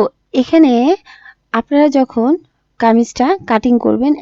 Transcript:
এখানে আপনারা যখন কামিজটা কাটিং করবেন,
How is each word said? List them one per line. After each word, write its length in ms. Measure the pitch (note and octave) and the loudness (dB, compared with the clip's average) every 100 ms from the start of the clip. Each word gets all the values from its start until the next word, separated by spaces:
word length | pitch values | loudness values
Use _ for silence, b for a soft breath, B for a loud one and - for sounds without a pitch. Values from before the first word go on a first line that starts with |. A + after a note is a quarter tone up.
| G#3 - _ - | 2 -4 _ -4
এখানে 300 | B3 E4 D4+ A#3+ C4 G4 B B B B _ A3+ | 0 2 4 2 0 -2 B B B B _ -8
আপনারা 280 | - C#4+ D4+ C#4 | -2 0 2 0
যখন 300 | C4 - A#3 E4 - _ _ _ | -2 -2 -2 -2 -4 _ _ _
কামিজটা 440 | A#3 A3+ A#3 - B3+ F#4+ - | 0 2 0 -2 -2 -2 -2
কাটিং 220 | A3+ B3 A#3+ A3+ | -2 0 0 0
করবেন, 280 | A3 C4+ D4+ | -2 -2 -2